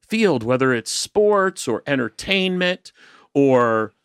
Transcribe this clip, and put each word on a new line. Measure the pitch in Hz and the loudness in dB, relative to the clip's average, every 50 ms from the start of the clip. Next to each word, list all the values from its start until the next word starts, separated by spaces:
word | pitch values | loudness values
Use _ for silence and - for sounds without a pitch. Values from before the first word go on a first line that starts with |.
field, | _ _ 214 220 226 196 156 123 110 | _ _ -2 0 2 2 2 0 0
whether | 113 127 127 131 131 127 | -2 0 2 2 2 0
it's | 117 107 - | 0 -2 -6
sports | - - - - _ 202 208 208 208 196 190 190 180 - - | -8 -8 -8 -4 _ 2 2 4 4 2 2 0 -2 -6 -6
or | - 113 - - | -6 -6 -6 -4
entertainment | - 143 135 120 113 _ - - - 190 196 185 185 185 180 180 180 180 - _ - _ _ - - _ _ _ _ _ | -4 -2 -2 -2 -6 _ -12 -4 -2 -2 0 0 -2 -2 -2 -2 -2 -4 -6 _ -20 _ _ -20 -20 _ _ _ _ _
or | 143 139 139 131 123 120 117 113 110 110 104 _ _ _ | 2 2 4 4 4 4 2 2 0 -2 -4 _ _ _